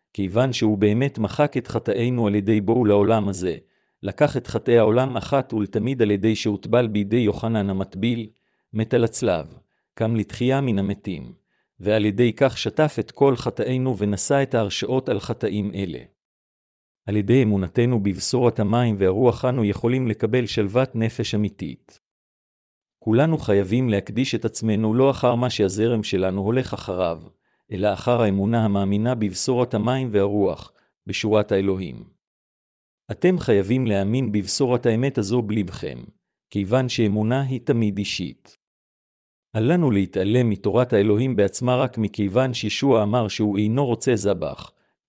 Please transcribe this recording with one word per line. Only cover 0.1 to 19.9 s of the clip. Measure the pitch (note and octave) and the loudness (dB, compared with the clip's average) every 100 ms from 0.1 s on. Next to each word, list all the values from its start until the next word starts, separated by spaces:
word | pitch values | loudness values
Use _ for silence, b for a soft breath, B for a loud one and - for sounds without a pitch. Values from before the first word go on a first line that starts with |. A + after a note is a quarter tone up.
כיוון | - F#2+ G#2+ C3 | -6 -2 0 0
שהוא | A#2+ A2 G#2 | 0 0 2
באמת | G#2 G#2+ C3+ - | 2 2 0 -2
מחק | G#2+ - D3 C3 | -4 0 0 0
את | - | -6
חטאינו | C3 - G#2 A#2+ B2 G#2+ | -4 -2 -2 0 0 0
על | |
ידי | G#2 G2 A2 | 2 2 2
בואו | G2 A#2+ | 2 2
לעולם | G#2+ G2+ G2+ A2+ G2+ | 4 4 4 2 0
הזה, | F2+ F2+ D#2 - _ _ _ | -2 -4 -6 -10 _ _ _
לקח | F#2+ - D3 C3 | -10 0 0 0
את | - | -6
חטאי | A2+ - A#2 | -4 2 4
העולם | A2 A#2 C3 A#2+ | 6 4 0 -4
אחת | - C#3 C3 | -2 -2 -2
ולתמיד | A2 G2 A2 A2+ C3 | -4 -4 -2 -2 0
על | G#2+ | 0
ידי | G2 A2 G#2+ | 2 2 0
שהוטבל | A2 G2+ - A#2 A#2+ | -2 -4 0 0 2
בידי | G#2 G2 A#2 | -2 0 0
יוחנן | G#2+ - A2+ A2 G2+ | 0 0 -2 -2 -2
המטביל, | F#2+ F#2+ F#2+ A2+ A#2 A2 _ _ _ _ | -2 -6 -4 -4 -2 -6 _ _ _ _
מת | G#2+ A2 | -6 -2
על | A#2+ | 0
הצלב, | A2+ - A2+ E2+ C#2 - _ _ _ | 0 0 -2 -2 -4 -16 _ _ _
קם | - A2+ A2+ | -6 -2 0
לתחייה | G2+ - B2 C3+ | -2 -2 0 0
מן | B2 G2 | 0 0
המתים, | G2 G2 - E2 A#1+ - _ _ _ - | -2 -4 -8 -10 -12 -20 _ _ _ -8
ועל | F#2+ A2 | 0 2
ידי | G#2 G#2 A#2+ | 2 2 2
כך | - C3+ - | 2 0 0
שטף | A2 - D3+ - | -4 0 0 0
את | G#2 | -8
כל | - C#3 B2 | 2 2 2
חטאינו | B2 - A2+ C3 C3 G#2 | -2 -4 -2 -2 -2 -2
ונשא | G#2 G2 - C#3 | -2 -2 0 0
את | C3+ | 2
ההרשעות | A#2+ G#2 - G#2+ C3 C3 | 0 -2 -2 -2 -2 -2
על | G#2 | -4
חטאים | - A2+ G#2+ G#2 G2+ | -4 -6 -4 -4 -4
אלה. | F2+ F#2+ B1+ A#1+ _ _ _ _ _ _ _ _ _ - | -4 -6 -8 -14 _ _ _ _ _ _ _ _ _ -4
על | G#2+ | -2
ידי | G2+ B2+ | 2 4
אמונתנו | G#2+ G2+ F2+ - A#2+ A#2 | 4 2 0 0 0 2
בבשורת | G2 F#2+ - B2 B2 A#2 | 0 -2 -2 0 2 2
המים | G#2 A#2 A#2+ G2+ | 0 2 0 2
והרוח | F#2+ G2 B2 A#2+ | 0 2 2 2
אנו | B2+ B2 | -2 0
יכולים | G#2 G2 A#2 | 0 0 0